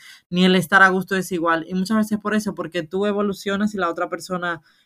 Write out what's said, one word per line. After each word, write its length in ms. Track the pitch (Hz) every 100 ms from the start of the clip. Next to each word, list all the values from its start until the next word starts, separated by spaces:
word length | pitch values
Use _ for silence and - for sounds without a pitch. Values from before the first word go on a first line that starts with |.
| - - _
ni 140 | 180
el 100 | 185
estar 300 | 185 180 196
a 40 | 190
gusto 260 | 185 180 190
es 160 | 180
igual. 320 | 180 170 165 156
Y 80 |
muchas 220 | 185 185 220
veces 240 | 214 208
por 160 | 208 214
eso, 180 | 208
porque 300 | 170 160 175
tú 220 | 156 190 208
evolucionas 680 | 202 208 190 202 196 208
y 40 | 202
la 120 | 175
otra 180 | 165 175
persona, 540 | 180 175 180 175 165 - _